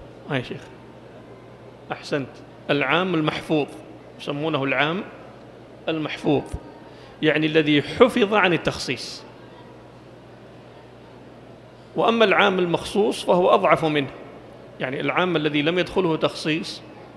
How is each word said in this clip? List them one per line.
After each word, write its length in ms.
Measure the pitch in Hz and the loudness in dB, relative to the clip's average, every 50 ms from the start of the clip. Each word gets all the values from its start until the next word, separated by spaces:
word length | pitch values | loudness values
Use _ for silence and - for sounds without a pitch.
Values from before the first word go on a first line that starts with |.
| - - - - - - | -16 -18 -20 -16 -8 -4
آه 40 | 147 | -4
يا 60 | 127 | -4
شيخ. 200 | 120 - - - - - - - - - - - - - - - - - - - - - - - - - - - - - | -4 -6 -12 -14 -14 -18 -20 -20 -20 -20 -20 -20 -20 -20 -20 -20 -20 -20 -20 -20 -20 -20 -20 -20 -20 -20 -20 -18 -12 -12
أحسنت. 360 | 151 - - - 160 143 127 - - - - - - - - - | -12 -10 -6 -4 -4 -4 -4 -6 -12 -18 -20 -20 -20 -12 -4 -2
العام 460 | 143 143 139 131 151 170 190 190 170 | 0 0 2 2 0 0 0 0 0
المحفوظ، 520 | 160 151 151 - - - - 160 151 135 - - - - - - - - - - - | 0 0 0 -2 -4 -4 -2 0 0 0 -2 -8 -18 -18 -18 -20 -20 -20 -20 -18 -14
يسمونه 440 | - - 147 143 151 160 151 135 135 | -8 -8 -6 -4 -2 -2 -2 0 0
العام 400 | 139 131 127 143 156 170 202 - - - - - - - - - - - - - - - - - 175 | 0 0 0 0 0 0 -4 -6 -10 -16 -18 -20 -20 -20 -20 -20 -20 -20 -20 -20 -20 -18 -10 -6 -4
المحفوظ، 540 | 160 156 151 - - - - 175 143 127 - - - - - - - - - - - - - - - - | -4 -2 -4 -6 -6 -4 0 2 2 2 0 -4 -12 -12 -14 -16 -20 -20 -20 -20 -20 -20 -20 -18 -8 0
يعني 260 | 151 156 143 156 156 | 0 2 2 2 0
الذي 340 | 156 156 160 151 147 151 143 | 2 2 2 4 4 2 2
حفظ 520 | 139 - - - 254 233 - 240 220 196 214 | 2 0 4 4 4 6 6 2 2 2 2
عن 200 | 208 180 185 165 | 2 4 2 2
التخصيص. 680 | 147 - - - - - 147 123 - - - - - - - - - - - - - - - - - - - - - - - - - - - - - - - - - - - - - - - - - - - - - - - - - - - - - - - - - - - - | 0 -2 -4 -4 -4 -6 -6 -6 -8 -8 -14 -14 -16 -16 -18 -20 -20 -20 -20 -20 -20 -20 -20 -20 -20 -20 -20 -20 -20 -20 -20 -20 -20 -20 -20 -20 -20 -20 -20 -20 -20 -20 -20 -20 -20 -20 -20 -20 -20 -20 -20 -20 -20 -20 -20 -20 -20 -20 -20 -20 -20 -20 -20 -20 -20 -20 -10 -4
وأما 300 | 135 - 226 226 233 220 | 0 2 2 6 6 6
العام 340 | 196 170 160 196 202 185 185 | 6 6 6 6 4 4 2
المخصوص 640 | 180 170 165 - - - - 202 208 240 233 - - | 0 0 0 -2 -4 -2 0 2 2 2 0 -2 2
فهو 240 | - 196 175 185 208 | 2 4 4 6 6
أضعف 360 | - 208 190 156 165 - 160 | 4 6 6 4 2 4 2
منه، 240 | 156 151 147 135 131 - - - - - - - - - - - - - - | 0 0 0 -2 -2 -8 -14 -18 -18 -18 -20 -20 -20 -20 -20 -20 -18 -10 -8
يعني 200 | 151 127 135 151 | -6 -6 -4 -2
العام 360 | 143 143 131 156 180 185 170 | -2 0 0 2 0 2 0
الذي 260 | 156 151 151 147 147 | 0 0 0 0 2
لم 180 | 143 160 180 180 | 0 2 0 0
يدخله 360 | 170 - - 196 185 165 160 | -2 0 0 0 0 2 0
تخصيص 640 | 156 - 143 - - - 165 151 170 202 - - - - - - - - - - | 0 0 -2 -2 -2 -4 -2 -2 -2 -4 -8 -12 -14 -16 -20 -20 -20 -20 -20 -20